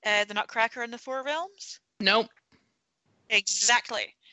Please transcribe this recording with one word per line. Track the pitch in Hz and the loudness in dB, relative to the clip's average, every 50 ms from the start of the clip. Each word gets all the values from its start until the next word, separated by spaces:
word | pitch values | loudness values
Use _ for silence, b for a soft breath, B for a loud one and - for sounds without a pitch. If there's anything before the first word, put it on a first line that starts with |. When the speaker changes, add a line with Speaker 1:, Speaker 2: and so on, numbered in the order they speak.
| - | -2
Speaker 1:
uh, | 214 208 208 208 | 0 2 2 2
The | 208 208 | 0 -2
Nutcracker | 208 - - - 233 226 233 - 254 | -4 -4 -2 0 0 0 0 0 -4
and | 233 233 | -8 -8
the | 240 233 | -8 -10
Four | - 262 262 269 | -10 -8 -8 -6
Realms? | 262 285 302 320 359 392 403 - - - - - _ _ _ - | -4 -4 -4 -4 -6 -8 -12 -14 -16 -16 -16 -18 _ _ _ -2
Speaker 2:
Nope. | 196 190 208 226 220 - _ _ _ _ _ _ _ _ _ _ _ _ _ _ _ _ _ _ _ - | 2 4 4 4 2 0 _ _ _ _ _ _ _ _ _ _ _ _ _ _ _ _ _ _ _ -2
Speaker 1:
Exactly. | 214 202 196 - - - - - 240 233 - - 233 135 98 - - b b b | -2 0 0 0 -2 0 4 4 4 4 2 -2 -6 -6 -6 -8 -12 b b b